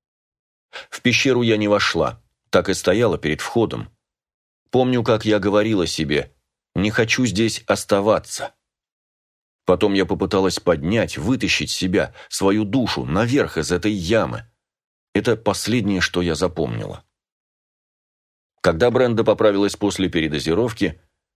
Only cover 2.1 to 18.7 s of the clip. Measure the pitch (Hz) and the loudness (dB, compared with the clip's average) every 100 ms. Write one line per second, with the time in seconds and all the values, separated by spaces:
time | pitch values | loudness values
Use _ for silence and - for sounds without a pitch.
2.1 | 60 _ _ _ 98 87 92 - 98 120 | -4 _ _ _ 0 0 -2 0 2 2
3.1 | 78 76 78 - - 104 - - _ _ | 0 -4 -4 -4 -2 -2 -2 -12 _ _
4.1 | _ _ _ _ _ _ 127 127 123 113 | _ _ _ _ _ _ 0 2 2 2
5.1 | 110 110 104 98 98 104 107 80 - 76 | 0 2 0 2 2 2 0 0 -2 -2
6.1 | 73 69 _ _ _ _ - 101 110 117 | -2 -4 _ _ _ _ -2 0 0 0
7.1 | - 127 90 113 - - 101 - 101 101 | 0 0 0 -2 -2 -2 -4 0 0 2
8.1 | 98 - - - - _ _ _ _ _ | 0 -2 -10 -10 -14 _ _ _ _ _
9.1 | _ _ _ _ _ - 87 101 98 92 | _ _ _ _ _ 0 2 2 2 0
10.1 | 95 95 101 95 85 - 80 76 113 87 | -2 0 2 0 0 0 0 0 0 -2
11.1 | - 78 262 98 - 76 - 92 92 73 | -4 -2 -2 0 -2 -4 -4 -2 0 -2
12.1 | - - - 98 104 104 135 113 - 62 | -6 -12 -2 0 2 0 -2 -2 -4 -2
13.1 | 82 120 135 85 - 76 87 107 104 82 | 0 2 0 0 -2 -2 -2 0 -2 0
14.1 | 110 78 55 - _ _ _ _ _ _ | 0 0 -4 -14 _ _ _ _ _ _
15.1 | 98 123 107 - 98 - 123 101 95 - | -2 0 0 0 -2 -2 -2 0 -2 -2
16.1 | 90 87 78 87 - 69 57 50 50 _ | -2 -2 -2 -2 -2 -4 -6 -10 -12 _
17.1 | _ _ _ _ _ _ _ _ _ _ | _ _ _ _ _ _ _ _ _ _
18.1 | _ _ _ _ _ - | _ _ _ _ _ -2